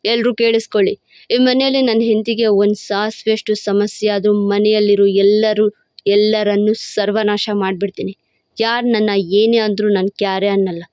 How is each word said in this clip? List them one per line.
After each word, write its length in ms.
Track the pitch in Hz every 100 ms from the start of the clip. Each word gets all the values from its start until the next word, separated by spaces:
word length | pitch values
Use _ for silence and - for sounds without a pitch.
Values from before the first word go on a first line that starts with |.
| 208
ಎಲ್ರೂ 300 | 233 233 220
ಕೇಳಿಸ್ಕೊಳ್ಳಿ, 640 | 226 226 - 214 196 202 _ - _
ಈ 60 | 240
ಮನೆಯಲ್ಲಿ 440 | 254 254 269 269
ನನ್ 200 | 254 226
ಹೆಂಡ್ತಿಗೆ 460 | 233 214 220 220 220
ಒಂದ್ 280 | 202 208 208
ಸಾಸಿವೆಷ್ಟು 800 | - 202 214 - 220 220 - 214
ಸಮಸ್ಯೆ 540 | - 202 208 - 208
ಆದ್ರೂ 380 | 202 208 208 202
ಮನೆಯಲ್ಲಿರೋ 580 | 202 214 214 208 202 202
ಎಲ್ಲರೂ, 640 | 196 196 214 214 208 208 _ _ - -
ಎಲ್ಲರನ್ನೂ 680 | 208 214 214 208 202 208
ಸರ್ವನಾಶ 760 | 220 - - 196 208 208 208 -
ಮಾಡ್ಬಿಡ್ತೀನಿ. 640 | 208 190 185 196 - 190 - _ _ _ -
ಯಾರ್ 260 | 220 240 240
ನನ್ನ 240 | 220 214 196
ಏನೇ 420 | 170 196 226 233
ಅಂದ್ರೂ 320 | 214 202 214
ನನ್ 200 | 196 190
ಕ್ಯಾರೆ 380 | - 202 190 202
ಅನ್ನಲ್ಲ. 360 | 196 190 170 170